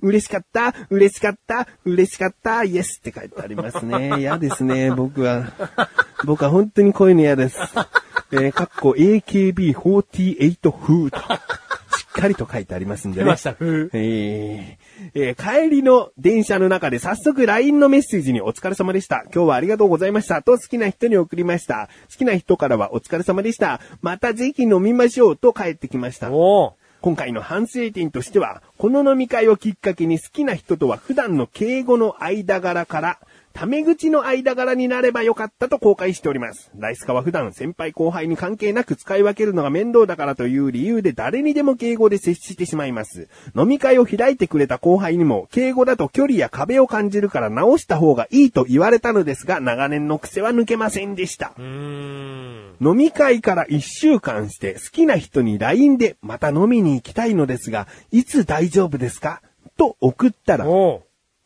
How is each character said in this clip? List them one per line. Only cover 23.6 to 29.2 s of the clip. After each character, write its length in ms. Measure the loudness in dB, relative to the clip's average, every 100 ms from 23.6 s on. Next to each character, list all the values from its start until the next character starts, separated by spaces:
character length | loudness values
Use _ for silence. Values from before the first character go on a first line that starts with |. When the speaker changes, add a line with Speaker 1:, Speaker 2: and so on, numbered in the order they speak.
| -2 -4 -10 -10
Speaker 1:
ま 160 | -8 -4
た 160 | -4
ぜ 180 | -2 -4
ひ 120 | 0
飲 180 | 2 4
み 120 | 4
ま 160 | 4 2
し 120 | 6
ょ 100 | 4
う」 60 | 4
と 160 | 2
返 200 | 2 -2
っ 20 | -6
て 120 | -6
き 100 | -6
ま 140 | -6
し 80 | -8
た。 120 | -4
Speaker 2:
お 400 | 2 4 4 2
ー。 160 | -4 _ _
Speaker 1:
今 160 | -2 -2
回 160 | -4
の 100 | -8
反 260 | -6 -4 -4
省 240 | -4 -6
点 180 | -4 -6
と 120 | -6
し 100 | -2
て 80 | 0
は、 240 | -2 -4 _ -4
こ 120 | 0
の 200 | 2 4
飲 80 |
み 100 | 2